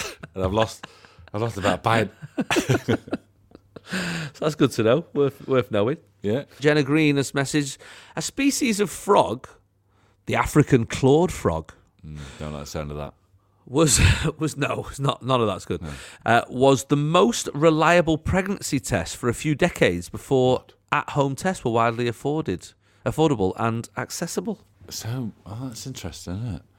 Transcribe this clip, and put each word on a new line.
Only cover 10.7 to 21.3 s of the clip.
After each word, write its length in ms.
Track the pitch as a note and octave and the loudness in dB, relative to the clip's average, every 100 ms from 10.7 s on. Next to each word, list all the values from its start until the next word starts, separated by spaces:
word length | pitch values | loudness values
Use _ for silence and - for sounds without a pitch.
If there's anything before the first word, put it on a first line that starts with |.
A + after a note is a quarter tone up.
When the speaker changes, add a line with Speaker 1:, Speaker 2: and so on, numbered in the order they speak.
| C3 A2+ | 4 2
Speaker 2:
clawed 440 | - C3 D3 F3 | 0 4 4 2
frog," 420 | - G#2 D#2+ - - _ _ D#2 | 0 -2 -2 -8 -20 _ _ -16
Speaker 1:
Mm, 120 | D2+ C#2 - | -14 -16 -12
don't 140 | D2+ | -10
like 80 | D2 | -10
the 60 | C2+ | -10
sound 200 | E2 D2 | -10 -8
of 40 | D2 | -8
that. 160 | C#2+ - _ _ _ _ - | -10 -14 _ _ _ _ -4
Speaker 2:
was, 340 | C3 D#3+ - - - | 2 4 6 6 6
<laughs> 200 | D#3+ - | 0 -2
was, 160 | D#3 C#3+ | -4 -2
no, 300 | C#3+ G#2+ - | -4 -4 -8
it's 100 | - | -4
not, 240 | C3+ B2 | -2 -2
none 180 | A#2+ C3 | 0 2
of 60 | G#2+ | 2
that's 180 | F#2 - | -2 -6
good. 160 | F2 | -8
Speaker 1:
No. 80 | E2 C#2 - - - | -8 -12 -16 -6 2
Speaker 2:
Uh, 160 | G2+ - | 2 2
"was 380 | B2 C3+ C3+ - | 4 4 4 2
the 100 | C#3+ | 0
most 540 | D3 F3 A3 - - | 2 4 4 2 -6
reliable 640 | C#3 D#3+ D#3 D#3+ F3 D#3+ D#3 | 2 4 4 4 4 4 0
pregnancy 600 | - F3+ F#3+ G3 - C#3+ | 0 0 0 -6 -4 -4
test 380 | - G2+ D#2+ - | -2 -4 -4 -4
for 100 | B2 | -2
a 60 | |
few 220 | - D#3 D3 | -2 -2 0
decades 520 | F3 - A#2+ F2 - | 0 2 2 2 -6
before 520 | - - C3+ B2+ B2 | -12 0 2 4 2
Speaker 1:
What? 140 | - _ - | -2 _ -4
Speaker 2:
at-home 420 | C#3+ - D3 C#3 | -4 -2 0 0